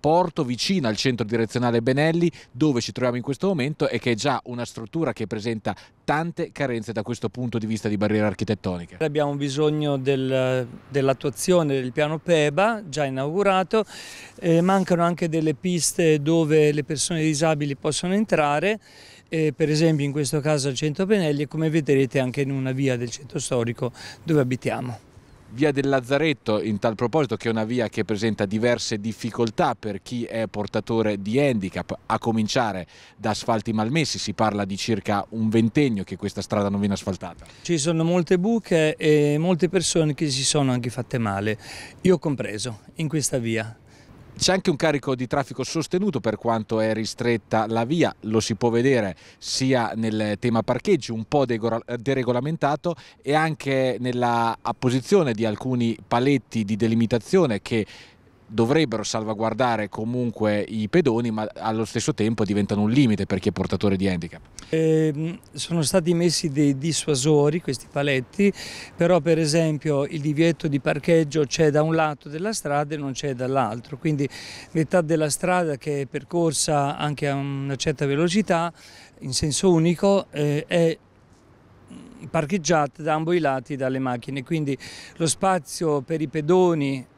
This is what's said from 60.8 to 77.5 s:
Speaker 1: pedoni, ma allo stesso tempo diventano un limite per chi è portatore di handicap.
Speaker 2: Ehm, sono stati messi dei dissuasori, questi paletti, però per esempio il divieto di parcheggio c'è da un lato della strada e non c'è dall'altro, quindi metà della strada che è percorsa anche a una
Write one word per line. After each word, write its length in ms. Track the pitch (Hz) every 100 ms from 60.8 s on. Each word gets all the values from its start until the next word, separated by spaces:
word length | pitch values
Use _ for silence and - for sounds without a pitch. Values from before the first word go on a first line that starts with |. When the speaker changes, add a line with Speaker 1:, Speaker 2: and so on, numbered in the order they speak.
| 107
Speaker 1:
pedoni, 420 | 175 147 117 120
ma 160 | 107 107 -
allo 260 | 101 113
stesso 300 | 110 117 -
tempo 300 | - 107 113
diventano 380 | 101 104 98 104
un 80 | 107
limite 340 | 123 135 104
per 140 | 98 98
chi 120 | 107
è 20 |
portatore 420 | 90 92 92 101
di 140 | 95 95
handicap. 320 | 90 85 85 - - -
Speaker 2:
Ehm, 680 | 160 160 156 156 147 160 - -
sono 300 | 151 - 170
stati 320 | 143 190 165
messi 360 | 170 170 156 165
dei 260 | 139 143 139
dissuasori, 840 | 160 147 - 139 139 151 147 165
questi 260 | 156 131 -
paletti, 640 | 143 143 131 120 - 202 - - - - -
però 240 | 170 175
per 180 | 151 160
esempio 680 | 156 160 160 151 156 143
il 160 | 143 160
divieto 460 | 147 147 165 160 160
di 140 | 139
parcheggio 640 | 151 151 151 165 156 156
c'è 260 | 143 - 160
da 140 | 147
un 100 | 156
lato 340 | 160 156 147 151
della 240 | 151 196
strada 400 | 220 151 143 147
e 60 | 151
non 140 | 139
c'è 220 | 131 147
dall'altro, 640 | 127 127 135 117 117 110 139
quindi 300 | 160 151 139 - - - -
metà 280 | 160 156 185
della 300 | 156 160 151
strada 460 | - 180 180 165 139
che 240 | - 143
è 60 | 135
percorsa 880 | 147 135 175 165 139 - 151 139 151
anche 320 | 151 143 143
a 80 | 139
una 400 | 139